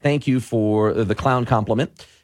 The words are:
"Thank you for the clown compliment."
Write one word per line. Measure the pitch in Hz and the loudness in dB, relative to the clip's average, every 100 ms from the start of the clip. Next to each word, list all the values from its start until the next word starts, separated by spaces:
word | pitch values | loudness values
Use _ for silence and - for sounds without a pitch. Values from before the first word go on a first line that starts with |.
"Thank | 143 147 - | -2 0 0
you | 127 | -2
for | - 117 107 107 107 | -2 -2 2 2 2
the | - 101 107 | 0 -2 0
clown | 135 127 117 | 0 0 0
compliment." | 117 101 113 156 - - _ | 0 0 -2 -2 -8 -20 _